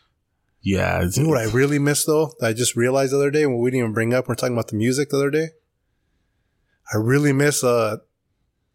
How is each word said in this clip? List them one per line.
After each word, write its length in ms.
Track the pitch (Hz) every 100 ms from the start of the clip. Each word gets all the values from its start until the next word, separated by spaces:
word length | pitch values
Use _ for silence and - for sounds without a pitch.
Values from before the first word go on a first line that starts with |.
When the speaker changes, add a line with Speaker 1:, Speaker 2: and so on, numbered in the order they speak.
| _ _ _ _ _ _
Speaker 1:
Yeah, 420 | 98 92 90 87
it's, 140 | 90 101
Speaker 2:
You 60 |
know 60 | 156
what 80 | 139
I 40 | 110
Speaker 1:
it's 80 |
Speaker 2:
really 260 | 120 139 147
miss, 260 | 143 147 -
though, 260 | 156 156 -
that 80 | 117
I 60 |
just 240 | 113 120 117
realized 340 | 123 135 135
the 60 | 139
other 140 | 143
day 140 | 147 151
when 120 | 120
we 120 | 123
didn't 80 | 127
even 140 | 113
bring 200 | 110 113
up, 160 | 127 127
we're 60 | 120
talking 200 | 127 117
about 140 | 110
the 60 | 107
music 320 | 113 127 143
the 80 | 139
other 140 | 139
day. 180 | 151 160 - _ _ _ _ _ _ _ _ _ _ _ _ -
I 60 | 110
really 360 | 113 139 147
miss, 300 | 135 143 143
uh, 340 | 127 120 110 110 - _ _ _ _ _ _